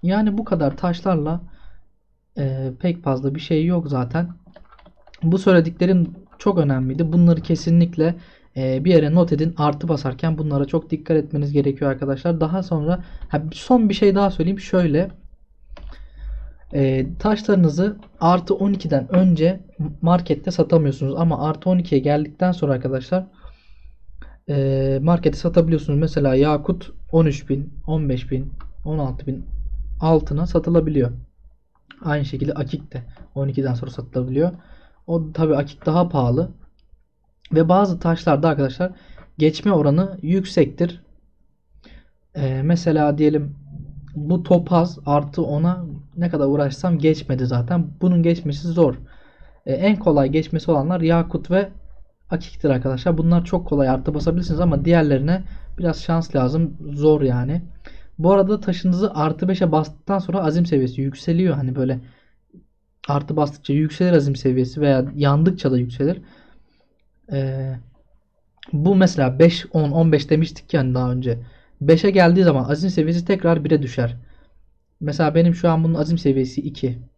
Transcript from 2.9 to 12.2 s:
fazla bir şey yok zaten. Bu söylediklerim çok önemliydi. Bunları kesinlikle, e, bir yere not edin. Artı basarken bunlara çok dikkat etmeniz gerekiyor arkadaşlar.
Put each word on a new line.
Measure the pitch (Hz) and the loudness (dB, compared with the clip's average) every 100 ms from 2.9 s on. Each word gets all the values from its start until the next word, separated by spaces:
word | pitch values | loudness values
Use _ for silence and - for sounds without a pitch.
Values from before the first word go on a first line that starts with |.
| 175 | -4
fazla | - 131 139 | -4 -2 -2
bir | 147 | -6
şey | - 156 165 | -2 0 0
yok | 175 165 | -2 -2
zaten. | 135 120 160 175 175 - - - - - _ _ - | -4 -4 -4 -6 -8 -20 -20 -20 -20 -20 _ _ -4
Bu | 160 185 | 0 2
söylediklerim | 190 180 165 - 180 185 165 - - _ | 6 6 4 0 2 2 2 -4 -20 _
çok | - 180 | -2 2
önemliydi. | 143 135 131 135 165 | 2 2 -2 -2 0
Bunları | 170 170 160 | 4 6 4
kesinlikle, | - 160 - 170 170 170 156 170 - _ _ - | 0 -2 2 4 4 2 0 0 -10 _ _ -6
e, | 131 131 | -2 0
bir | 151 | 4
yere | 170 151 | 4 6
not | 165 170 | 4 4
edin. | 147 160 170 | 2 -2 0
Artı | 147 147 165 | -2 -2 -2
basarken | 151 139 127 165 156 | -2 -2 -4 -4 -2
bunlara | 156 139 | -2 -2
çok | 139 165 - | 0 -2 -4
dikkat | 151 - 160 | -8 0 0
etmeniz | 151 143 143 | 0 -4 -2
gerekiyor | 143 139 139 139 | 0 0 0 -2
arkadaşlar. | 131 135 135 | -2 -4 -4